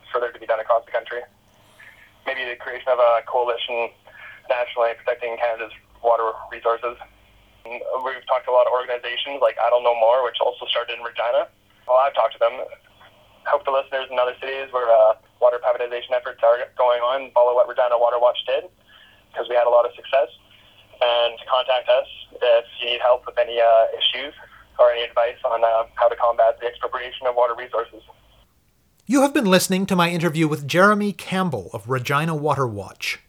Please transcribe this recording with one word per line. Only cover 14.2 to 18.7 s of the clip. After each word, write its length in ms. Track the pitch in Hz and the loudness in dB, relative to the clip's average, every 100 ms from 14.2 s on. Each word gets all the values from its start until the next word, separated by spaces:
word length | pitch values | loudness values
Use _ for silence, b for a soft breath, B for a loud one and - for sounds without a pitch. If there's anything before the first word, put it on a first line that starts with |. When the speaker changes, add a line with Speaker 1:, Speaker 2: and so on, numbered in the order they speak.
| 123 123 | -2 -4
Speaker 1:
cities 300 | 135 135 135 | -10 -8 -6
where, 180 | 127 120 | -4 4
uh, 260 | 113 107 110 _ _ | 6 6 2 _ _
water 180 | 123 123 | 2 2
privatization 540 | 127 120 123 120 120 | -2 -2 -2 -6 -4
efforts 280 | 123 131 123 | -4 -4 0
are 140 | 117 120 127 - | 2 2 -2 0
going 240 | 123 120 | 2 2
on 300 | 120 135 131 | 0 -2 -2
follow 240 | 123 123 123 | 2 4 4
what 120 | 123 | 0
Regina 300 | 120 123 117 | 0 0 2
Water 220 | 117 120 | 2 4
Watch 180 | 123 120 - | 2 0 -4
did, 200 | 139 175 | -4 -6